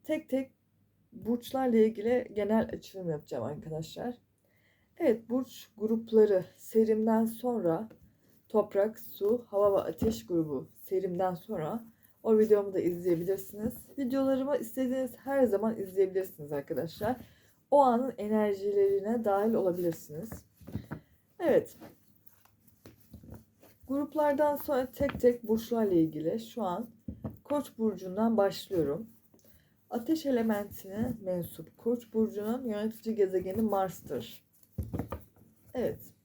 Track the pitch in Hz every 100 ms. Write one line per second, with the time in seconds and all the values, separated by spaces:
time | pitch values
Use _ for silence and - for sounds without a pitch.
0 | - 311 - 262 269 _ _ _ _ _
1 | _ - 214 240 - 262 262 226 220 220
2 | 214 247 - 202 202 220 226 208 - 190
3 | 180 151 - 139 117 151 160 156 160 -
4 | 247 240 _ _ _ _ _ _ _ _
5 | 330 226 - 247 254 - - - 214 226
6 | 226 220 214 190 165 - - 220 214 220
7 | 220 220 226 226 247 240 175 165 220 -
8 | - _ _ _ _ 220 208 196 208 220
9 | - - 196 240 - 202 202 196 - 165
10 | 220 220 - 170 160 135 - - - 190
11 | 185 175 185 175 - 202 151 226 - _
12 | _ _ 226 220 214 208 202 190 170 175
13 | 180 165 175 190 - 202 220 - - -
14 | 262 269 269 269 269 285 226 - 262 262
15 | 254 - 262 277 247 196 220 220 196 185
16 | 190 190 185 - 147 147 139 165 165 -
17 | 208 247 - _ _ _ _ 285 269 233
18 | 262 - 208 214 208 196 196 202 196 196
19 | 196 233 220 196 220 220 190 175 175 165
20 | - 147 220 - - _ - - - -
21 | _ _ _ _ 320 196 - - - -
22 | _ _ - _ _ _ _ _ - -
23 | _ - - - - _ - _ - 277
24 | 294 311 294 285 294 285 - 262 254 -
25 | 277 - 247 240 208 220 - 233 214 175
26 | 160 156 156 220 226 - 196 180 240 -
27 | - - - - - 294 269 - 220 185
28 | 185 185 226 214 196 - - 185 143 143
29 | 113 - _ _ _ _ _ _ _ 233
30 | - 320 277 247 226 208 208 - 196 196
31 | 247 220 190 180 165 - 160 _ 233 240
32 | - 220 220 202 208 247 254 208 220 -
33 | 226 220 190 185 185 196 220 196 190 -
34 | - 131 226 - _ _ _ - - -
35 | - - - _ - _ _ 254 202 156
36 | - _